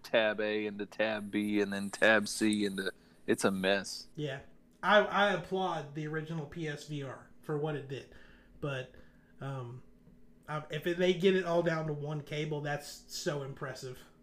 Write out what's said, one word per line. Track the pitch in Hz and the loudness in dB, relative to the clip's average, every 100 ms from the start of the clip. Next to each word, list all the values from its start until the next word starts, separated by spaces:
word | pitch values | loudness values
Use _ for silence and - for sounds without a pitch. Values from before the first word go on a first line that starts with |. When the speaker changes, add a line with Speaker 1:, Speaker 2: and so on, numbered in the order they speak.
Speaker 1:
tab | - 120 110 104 | 4 4 4 2
A | 107 107 107 | 0 0 -2
into | 101 101 | -4 -8
tab | - 110 107 104 | 0 0 0 -2
B | 104 104 104 | -2 2 2
and | 98 | 2
then | 98 98 | 0 -6
tab | - 107 110 104 | 4 6 6 4
C | - 107 107 | 0 2 4
into, | 101 95 95 - - - - | 0 -2 -6 -8 -20 -12 0
it's | 113 | 2
a | 110 | 2
mess. | 95 95 98 95 - - | 4 2 2 0 -10 -12
Speaker 2:
Yeah. | - 147 135 - - _ _ | -8 -6 -8 -12 -20 _ _
I, | 180 208 | 6 6
I | 196 185 202 | 6 2 2
applaud | 180 - 190 185 160 139 | 2 -2 -2 0 -2 -6
the | 147 151 | -8 -4
original | 156 151 165 139 | -6 -4 -6 -6
P | 175 151 | -6 -6
S | 143 - | -8 -8
V | 147 | -8
R | 135 113 - - | -8 -10 -16 -16
for | - 151 | -4 -2
what | 156 | -2
it | 147 131 | -4 -6
did. | 127 - - - - - - | -10 -12 -20 -20 -20 -20 -8
But, | 147 135 127 - - - _ - | -6 -6 -10 -16 -20 -20 _ -12
um, | 135 135 120 123 - - - - - - - | -8 -8 -10 -14 -18 -20 -20 -20 -20 -20 -8
I, | 151 147 | -8 -6
if | 156 175 | -4 -2
it, | 170 | 2
they | 180 | 4
get | 175 190 | 6 4
it | 185 | 4
all | 175 170 | 2 2
down | 170 160 156 | 2 0 -2
to | |
one | 147 143 156 | -4 -4 -6
cable, | 139 151 156 147 | -6 -6 -4 -4
that's | 143 147 - - - | -4 -6 -6 -16 -12
so | - 175 143 | -4 -4 -2
impressive. | 135 135 135 127 131 127 - _ | -6 -8 -10 -8 -12 -12 -18 _